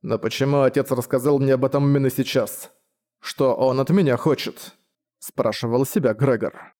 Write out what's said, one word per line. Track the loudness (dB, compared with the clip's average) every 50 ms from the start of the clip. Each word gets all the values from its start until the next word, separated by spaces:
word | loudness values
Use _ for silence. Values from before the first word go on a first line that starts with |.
«Но | -6 -4 -6 -4
почему | -4 -6 -2 -2 0 0 2 2
отец | 2 2 2 0 0 0
рассказал | -2 -4 -2 -2 -2 0 2 2 2 2
мне | 2 2 2
об | 2 0
этом | 0 0 2 2
именно | 2 2 2 2 0
сейчас? | 0 -2 -4 0 0 -2 -2 -2 -6 -14 -16 -18 _ _ _ _ _ _ _ _ _ _
Что | -14 -14 -4 0 0 0 2
он | 2 2 0 2 0
от | 0 2
меня | 2 4 4 4 2 2
хочет?» | 2 0 0 0 -2 -10 -10 -12 -18 -20 -20 _ _ _ _ _ _ _ _ _
спрашивал | -20 -14 -6 -2 -2 -2 -2 -2 -4 0 0 0 0
себя | 0 0 0 0 0 0
Грегор. | 2 2 2 2 0 -2 -6 -8 -10 -20 -20 _ _